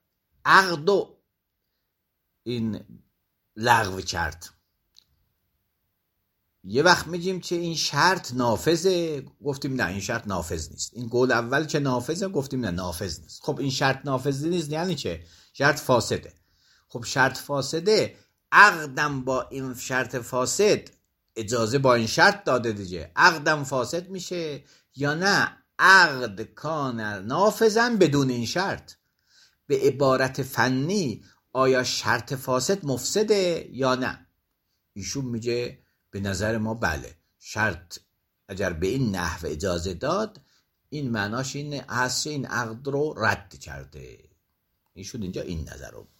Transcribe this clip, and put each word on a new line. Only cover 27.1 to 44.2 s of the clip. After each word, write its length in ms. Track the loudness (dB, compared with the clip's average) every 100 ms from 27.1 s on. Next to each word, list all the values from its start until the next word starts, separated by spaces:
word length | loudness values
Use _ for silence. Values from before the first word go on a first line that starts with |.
| -6 -4 2 4 6 4 4 2 4
بدون 340 | 4 4 2
این 160 | 0 -2
شرط. 460 | -2 -2 -4 -10 -20 _ _ _ _ _ _ -2
به 140 | 2
عبارت 640 | 2 4 2 4 2 -2
فنی 800 | -6 2 2 2 0 0 -2 -6 -12 _ _
آیا 320 | 0 4 4
شرط 500 | 2 -2 0 0 0
فاسد 520 | -8 -2 -2 0 -2 0
مفسده 800 | -4 -2 -2 2 2 2 -2 -6
یا 220 | -2 0
نه؟ 320 | 2 -2 -6 _ _ _ _ _ _ _
ایشون 320 | -12 -8 -6
میگه 540 | -4 -4 -2 -4 -4 -10 _ _ _
به 100 | -6
نظر 380 | -4 -2 0 0
ما 160 | -2
بله، 420 | -2 -2 -2 -6 -18 _ _
شرط 600 | -12 -2 -2 -2 -12 -20 _ _ _ _ -14
اگر 240 | -4 -2
به 140 | 0 -2
این 300 | 0 0 0
نحو 300 | -4 -4 -6
اجازه 480 | -4 -2 -2 -4
داد، 460 | -6 -4 -2 -4 -10 _ _ _ _ _
این 220 | -8 -4
معناش 460 | -2 -2 -4 -6 -8
این 180 | -8
هست 500 | -10 -6 -2 -2 -2
که 60 | -4
این 160 | -6 -6
عقد 400 | -4 -6 -8 -6
رو 280 | -2 -2 0
رد 420 | 0 0 -4 -18
کرده. 600 | -14 -14 -14 -18 -20 -20